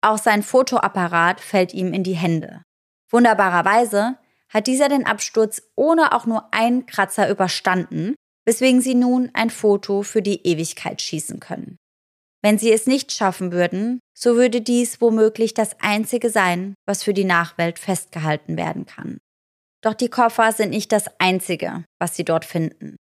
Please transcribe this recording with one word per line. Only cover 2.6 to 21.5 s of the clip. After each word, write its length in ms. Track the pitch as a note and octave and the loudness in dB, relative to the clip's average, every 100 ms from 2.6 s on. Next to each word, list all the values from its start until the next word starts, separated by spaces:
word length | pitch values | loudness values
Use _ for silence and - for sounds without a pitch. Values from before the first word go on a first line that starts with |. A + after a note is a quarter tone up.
| _ _ _ _ _ | _ _ _ _ _
Wunderbarerweise 1040 | A#3 A#3+ G#3+ F#3+ F3 E3+ G#3+ A#3+ G#3 A3 B3+ _ _ _ | 4 4 4 2 2 2 2 2 0 -2 -4 _ _ _
hat 180 | G#3+ G#3+ | -2 0
dieser 220 | C4 C#4+ | 2 2
den 180 | C#4 A#3+ | 2 0
Absturz 560 | G#3 - - A3 - _ - | -2 -2 0 0 -2 _ -2
ohne 360 | C#4+ E4 G3+ | 2 4 2
auch 140 | A#3+ A#3 | 0 -2
nur 260 | A3 - | -4 -4
einen 340 | - A3+ B3 B3 | 0 0 0 -4
Kratzer 440 | - G3 - G3+ | -2 -2 0 0
überstanden, 840 | G3+ F#3 - - F#3 E3 D#3+ F3 D4 _ _ | 0 -2 0 0 0 -2 -6 -6 -6 _ _
weswegen 380 | - A#3 C4 B3+ | -2 2 4 4
sie 120 | B3+ | 4
nun 360 | B3 B3 B3 B3 | 2 2 2 0
ein 160 | - A3+ | 0 -2
Foto 540 | - G#3+ G3+ - G3+ | 0 2 2 0 -4
für 180 | G3+ A3 | -2 -2
die 260 | G3+ F#3+ - | -2 -2 -2
Ewigkeit 540 | D#3+ E3 - - - | -2 -4 -8 -10 -8
schießen 400 | - D#3+ - - | -8 -8 -8 -12
können. 360 | - - - - _ _ _ _ _ _ | -12 -12 -12 -18 _ _ _ _ _ _
Wenn 160 | G#3 G#3+ | 0 2
sie 140 | A3+ | 4
es 140 | A3 A#3+ | 2 4
nicht 260 | C4+ - | 0 -2
schaffen 400 | - G3 F3+ F3+ | -2 -2 -2 -6
würden, 480 | F3 F3 F#3 A3 B3 _ | 0 -2 0 -4 -6 _
so 220 | _ A#3+ | _ 0
würde 260 | A#3 B3 A#3+ | 4 4 2
dies 400 | A3+ A#3+ A#3+ - | 0 0 0 0
womöglich 540 | A#3+ A3 A3 A3 A3+ | 0 4 2 2 -4
das 240 | A3 G#3+ - | -2 -4 -2
Einzige 480 | G#3 G#3 A3 B3 A#3 | -2 -2 -2 -2 0
sein, 460 | A3 F#3 F3 F#3+ G3 | 2 2 0 -4 -10
was 200 | - G3+ | -6 -6
für 100 | - | -2
die 100 | G3 | 0
Nachwelt 540 | F#3+ F3 E3+ - E3+ E3+ | 2 2 0 -2 -4 -4
festgehalten 800 | - F#3 - - D#3 D3+ - D#3+ | -6 -6 -6 -6 -2 -4 -4 -6
werden 280 | - E3 | -4 -6
kann. 340 | - - - - _ _ _ _ _ _ | -12 -14 -14 -14 _ _ _ _ _ _
Doch 140 | A3 | -4
die 160 | G#3+ A#3+ | -2 -4
Koffer 420 | B3 A#3 A#3 A3+ | 2 0 4 0
sind 180 | A3 G#3 | 2 -2
nicht 220 | G3+ G#3 | -2 0
das 120 | G#3+ - _ | 0 0 _
Einzige, 680 | F#3 F#3 - | 0 0 -2